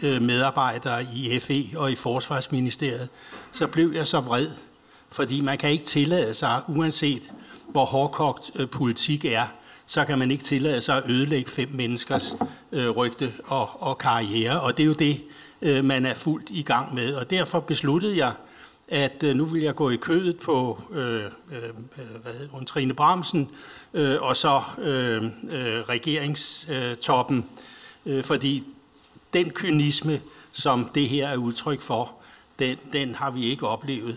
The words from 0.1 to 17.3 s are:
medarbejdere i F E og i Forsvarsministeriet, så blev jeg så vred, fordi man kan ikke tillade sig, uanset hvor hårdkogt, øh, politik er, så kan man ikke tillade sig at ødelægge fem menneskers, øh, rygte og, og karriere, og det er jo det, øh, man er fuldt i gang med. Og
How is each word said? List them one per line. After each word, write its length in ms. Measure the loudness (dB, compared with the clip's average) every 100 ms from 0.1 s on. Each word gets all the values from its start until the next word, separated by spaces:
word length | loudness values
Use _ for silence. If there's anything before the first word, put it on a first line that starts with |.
| 2
medarbejdere 840 | 4 4 2 2 0 0 -2 -4 -4
i 240 | -6 -2 -2
F 120 | 0
E 160 | -2 -2 -2
og 160 | -2
i 20 |
Forsvarsministeriet, 1120 | -2 -2 -2 -2 -4 -2 0 0 -2 -4 -4 -8 -14 -18 -18 -14
så 140 | -2 0
blev 260 | 4 2
jeg 140 | 2 2
så 140 | 0
vred, 280 | 2 2 0 -4 -18 -20 _ -20 _
fordi 300 | -4 0 0
man 180 | 0 2
kan 120 | 2
ikke 140 | 2
tillade 500 | 2 2 4 4 2
sig, 260 | 0 0 0 0
uanset 640 | 0 2 2 0 0 -6 -18 -20 -20 -2
hvor 160 | 2
hårdkogt, 680 | 2 2 0 0 0 0 -6
øh, 140 | -6 -4
politik 560 | 0 0 2 0 0
er, 220 | 0 0 0 -6 -20 -20 -2
så 180 | 0
kan 140 | 2 2
man 120 | 2
ikke 140 | 0
tillade 380 | 0 0 2 0
sig 140 | 2 0
at 140 | 2
ødelægge 400 | 2 2 0 0
fem 180 | -4 -4
menneskers, 640 | -4 -2 -2 -2 -2 -2 -4 -6 -8 -6
øh, 180 | -2 0
rygte 420 | 2 0 0 -6 -6 -2
og, 360 | 0 0 -4
og 160 | -4 0
karriere, 640 | 2 2 2 0 2 2
og 160 | 0 4
det 60 |
er 40 | 4
jo 60 |
det, 280 | 4 2 0 -6 -20 -20 -2
øh, 220 | 2 4
man 220 | 4 4 2
er 80 |
fuldt 320 | 0 -2 -4 -4
i 120 | -6
gang 320 | 2 2 0
med. 200 | -2 -2
Og 160 | -2 -2